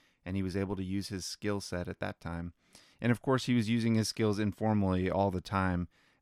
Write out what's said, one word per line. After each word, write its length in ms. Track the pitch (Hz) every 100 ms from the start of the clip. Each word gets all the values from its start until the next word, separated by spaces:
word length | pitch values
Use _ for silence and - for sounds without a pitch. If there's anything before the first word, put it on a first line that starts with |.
| _ _ -
and 100 | 98
he 60 |
was 120 | 92 95
able 200 | 95 98
to 60 |
use 260 | 92 98 95
his 160 | 98 -
skill 340 | - 104 101
set 300 | - 90 87
at 100 | -
that 220 | 98 -
time. 320 | 82 85 85 - _ - - _
And 100 | 117
of 100 | 117
course, 240 | - 131 -
he 80 |
was 160 | 120 107
using 260 | 117 113 110
his 120 | 104
skills 320 | - 107 101
informally 720 | 104 - 107 104 95 92 92
all 200 | 85 101
the 120 | 90
time 480 | - 98 95 87 85 _ _ _